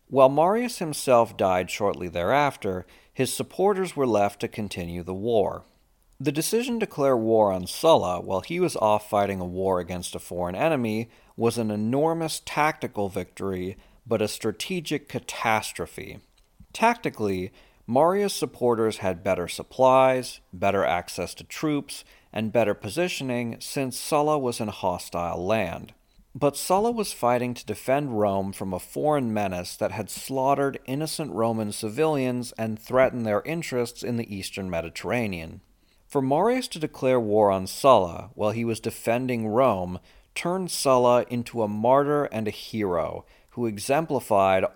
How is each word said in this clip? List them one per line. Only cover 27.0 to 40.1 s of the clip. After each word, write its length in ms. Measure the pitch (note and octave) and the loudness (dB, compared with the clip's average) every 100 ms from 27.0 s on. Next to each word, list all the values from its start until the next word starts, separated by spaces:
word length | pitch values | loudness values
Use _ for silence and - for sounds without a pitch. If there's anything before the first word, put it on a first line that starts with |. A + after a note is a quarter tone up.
| G3 | -4
fighting 400 | - A#2+ B2 B2 | 0 2 2 0
to 120 | A#2 - | -6 -8
defend 540 | G#2 - C#3 D3 A2 | -6 0 0 0 2
Rome 340 | G#2 G2 F#2+ | 2 2 -2
from 200 | F#2+ F#2+ | -6 -6
a 60 | F#2 | -6
foreign 520 | - C3+ D3 D3 A#2+ | -8 -4 0 2 2
menace 440 | G#2+ G2+ F2+ F2+ - | 0 0 -2 -6 -4
that 160 | G#2 | -4
had 180 | G2+ G2+ | -4 -8
slaughtered 720 | - - C3+ C3 C#3+ C#3 - - | -10 -6 -2 2 2 0 -2 -6
innocent 460 | C#3 D#3 - D3 | -4 -4 -6 -4
Roman 400 | F2 A2+ A2 G#2+ | 0 0 0 -2
civilians 800 | - A2 A2+ D#3 D3 B2+ B2 A#2+ | -4 -6 0 0 2 0 -2 -6
and 260 | - A2 G#2+ | -6 -6 -6
threatened 460 | - B2+ B2+ B2 A2 | 0 4 4 2 0
their 160 | G#2 | 0
interests 600 | - E3 D#3+ B2 A#2+ - | -2 -6 -4 -2 -4 -4
in 160 | - A#2+ | -6 -4
the 180 | A#2 G2+ | -4 -8
eastern 320 | - - F#2+ | -8 -8 -6
Mediterranean. 960 | E2+ E2 - F2 A#2+ A2 F2 E2 F#2 - _ _ _ _ | -4 -6 -8 -4 -2 -2 -6 -10 -14 -20 _ _ _ _
For 160 | C#3+ | -2
Marius 440 | C3 D3 G#3+ B3+ B3 | 0 2 2 0 -4
to 100 | F3 | -6
declare 400 | D3+ - C3 B2+ | -8 -2 2 2
war 320 | G#2+ G#2+ G2+ | 4 6 6
on 160 | F#2+ F#2 | 4 0
Sulla 640 | - C#3+ A#2 F2+ E2+ F#2 | 2 6 6 6 -4 -12
while 180 | - G#2 | -4 -2
he 140 | A2+ A#2 | -2 -2
was 140 | A2 | -4
defending 680 | A#2 - - A#2+ B2+ A#2+ A2 | -6 -4 -2 0 0 -2 0
Rome 520 | A2 C3 G2 F2+ F2+ - | 2 4 2 -2 -8 -14